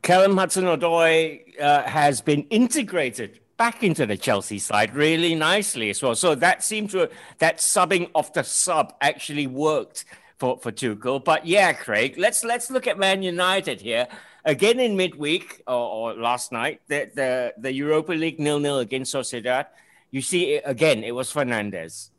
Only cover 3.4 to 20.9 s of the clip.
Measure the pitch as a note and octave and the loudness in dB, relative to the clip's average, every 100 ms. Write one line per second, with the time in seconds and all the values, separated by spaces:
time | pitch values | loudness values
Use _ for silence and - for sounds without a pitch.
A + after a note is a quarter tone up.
3.4 | _ - A#3 A#3 G#3 D#3+ A#2+ G2 - G#2 | _ -2 -2 2 0 0 0 0 0 0
4.4 | - G2+ - G#2 G#2+ C3 D3+ E3 E3+ E3 | -2 -8 -2 0 0 2 2 2 0 0
5.4 | D#3 G3 G3+ B2+ G#2+ G2 C3 A2+ F3 C#3+ | 2 0 -2 -4 -4 -2 -2 2 0 2
6.4 | E3+ - - G#3+ G#3 F#3+ D#3+ - - - | 2 2 -2 -4 -4 -2 -2 -4 -20 0
7.4 | E3 - - G#3 F3 F#3 F3 D#3 C#3+ E3+ | 0 0 0 2 2 2 0 -4 -2 -4
8.4 | C3 - - E3 - - C#3+ D3 - D3 | -2 -2 0 0 0 0 -2 0 -6 -4
9.4 | C#3 B2+ D#3 D3+ A2 - - - _ _ | -4 0 0 0 -4 -14 -16 -20 _ _
10.4 | B2+ B2+ B2 G#2 B2 G#2 A#2+ C3+ C3+ D#3 | -4 -2 -6 -4 -4 -4 -4 -2 2 0
11.4 | E3 G3 F#3 - - G#2 C3 C3+ G3+ - | 2 4 4 0 -2 0 0 0 0 0
12.4 | A#3 A#3+ A#3+ C4 A#3+ G3 F#3+ G3 F#3+ E3+ | -2 -4 -2 -4 -2 0 0 0 -2 0
13.4 | F3+ G3 F#3 A2 G#2+ A#2 B2 - - - | 0 0 -2 -8 -4 -2 -2 -8 -20 -6
14.4 | - C#3 G#3 A#3+ B3 F#3+ F#3 - D3 F3+ | -2 2 2 4 2 0 -2 -2 -2 -2
15.4 | - - - B2 A#2+ A2 A2+ G#2+ A#2 B2 | -4 -16 -4 -2 -2 -4 -6 -2 -2 -2
16.4 | - A#2 B2+ - _ D3 - - C3 B2+ | -4 -4 -4 -6 _ -4 -4 -4 -2 0
17.4 | A#2+ - C3 C3+ D3 D#3 D#3+ D#3+ D#3+ D#3 | -4 -6 -6 -4 0 0 0 -2 -2 -2
18.4 | D3 D3 C#3+ C#3 A2+ C3 C3 C#3 B2 A#2+ | -2 0 0 -2 -2 -6 -4 -6 -6 -6
19.4 | A#2 B2+ C#3+ _ _ _ _ C3+ B2 F3+ | -2 -2 -2 _ _ _ _ -8 -2 0
20.4 | E3+ D3 C#3 B2+ D#3 | 0 -2 -2 2 2